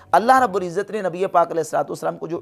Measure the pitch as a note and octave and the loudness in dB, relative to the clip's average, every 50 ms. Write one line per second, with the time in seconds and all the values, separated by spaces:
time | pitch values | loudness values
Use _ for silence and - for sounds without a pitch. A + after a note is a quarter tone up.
0 | - - - F3 G#3 A#3 C4 C4 B3+ G3 F3+ G3+ F3+ F3 E3 F#3 G3+ - G3 G#3+ | -4 0 2 4 4 6 6 4 4 2 0 -2 -4 -4 -4 -4 -4 -4 -4 -4
1 | G3 F#3 E3 F3 F#3+ A3 A3+ F3 E3+ E3 E3 E3 D#3 D3+ - D3 D3 - F3 D#3 | -4 -4 -2 -2 -2 0 2 2 2 2 0 -2 -4 -2 -2 -4 -4 -4 -6 -6
2 | - D#3 E3+ E3+ - E3 E3 E3 | -6 -6 -6 -6 -8 -8 -8 -6